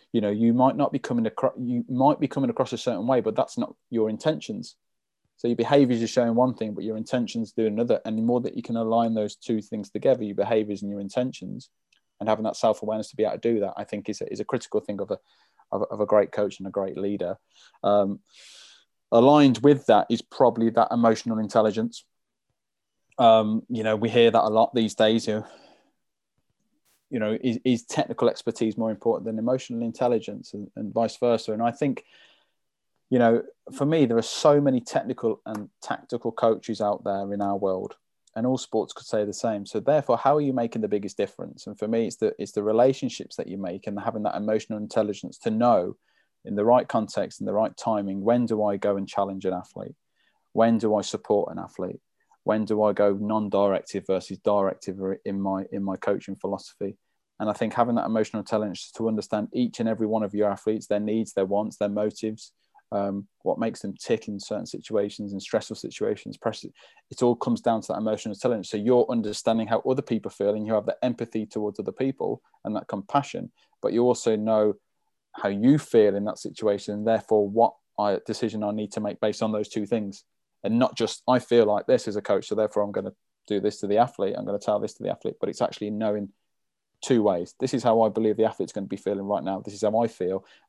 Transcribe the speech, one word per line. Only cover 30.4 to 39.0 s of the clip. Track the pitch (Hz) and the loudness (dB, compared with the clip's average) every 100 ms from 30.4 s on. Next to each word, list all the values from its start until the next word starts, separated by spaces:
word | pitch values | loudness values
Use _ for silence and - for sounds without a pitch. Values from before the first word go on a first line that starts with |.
| - | -12
and, | 104 101 - | -12 -12 -10
and | 107 | -6
vice | 110 113 - | -2 -2 0
versa? | 120 113 - | 0 0 0
And | 107 | -2
I | 117 | -2
think, | 117 143 120 - - - _ _ _ _ _ _ _ _ | 0 -2 -2 -8 -20 -20 _ _ _ _ _ _ _ _
you | 127 | 4
know, | 117 117 - - - | 6 4 0 -12 -16
for | - 143 | -4 0
me, | 160 127 | 4 4
there | 117 | 2
are | |
so | 110 - 156 147 | 0 2 4 6
many | 143 127 | 4 2
technical | - 139 120 117 113 107 - | 0 -2 -2 -2 -2 -4 -6
and | 107 101 _ | -10 -12 _
tactical | - - - 120 117 | -10 -10 -8 -8 -6
coaches | - 113 104 - 107 | 0 2 2 -2 -4
out | 104 104 | -2 -2
there | 101 98 98 | -4 -4 -4
in | 101 | -4
our | 101 98 | -4 -2
world, | 98 92 98 - _ _ _ 113 | -2 -2 -6 -12 _ _ _ -4
and | 123 | -2
all | 131 | -2
sports | - 110 - | -2 -4 -4
could | - | -8